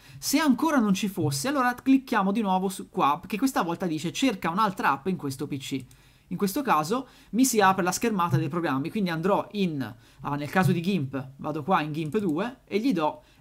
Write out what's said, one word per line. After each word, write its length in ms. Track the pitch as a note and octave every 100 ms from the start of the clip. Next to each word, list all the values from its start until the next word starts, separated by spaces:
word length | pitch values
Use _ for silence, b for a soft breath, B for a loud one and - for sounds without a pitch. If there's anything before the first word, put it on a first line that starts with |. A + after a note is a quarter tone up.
| B B
Se 200 | - D4
ancora 400 | D#4 A#3+ D#4+ C#4+
non 160 | G#3+
ci 140 | F#3+ G3+
fosse, 400 | F#3+ D3+ C#3 B3+
allora 260 | D4 B3
clicchiamo 580 | B3 C4+ C4+ - A3 F#3+
di 80 | G#3
nuovo 300 | G3+ F#3 F#3+
su 180 | F#3+ -
qua, 320 | F#3 C#3+ D3+ -
che 100 | G#3+
questa 240 | C4+ C4+
volta 240 | F3 E3+
dice: 260 | F#3 D#3 D#3+
"Cerca 380 | - C4 G3 E3+
un'altra 440 | F3 G#3+ F#3+ F#3
app 140 | C#3 F#3+
in 80 | F3
questo 300 | C#3+ C3+ C#3+
P 120 | C#3+
C". 260 | - C3+ B2+ b b b b
In 60 | F3
questo 260 | G3 D4
caso 460 | C4 D3+ D3+ B3 C4 B B
mi 140 | G#3+
si 160 | C4 A3
apre 220 | F#3+ F#3+
la 80 | F3+
schermata 460 | - A#3 G3+ E3+ C#3+
dei 120 | D#3
programmi, 400 | E3+ E3 C3 D#3+
quindi 220 | G#3+ F3+
andrò 380 | D#3+ F#3 F3+ -
in, 300 | G#3 F#3 D3 A2 - B B
ah, 160 | C#3+ C#3+
nel 120 | C#3+
caso 220 | F#3+ F#3
di 100 | F3
gimp, 520 | E3+ F#3 C3+ C3+ - -
vado 260 | D3+ D3+
qua 180 | D3 F3+
in 100 | D3+
gimp 260 | D#3 D#3 G#3
due 420 | G3+ C#3 A#3 - _
e 120 | G#3
gli 140 | C4+
do 320 | F3 D3+ - b b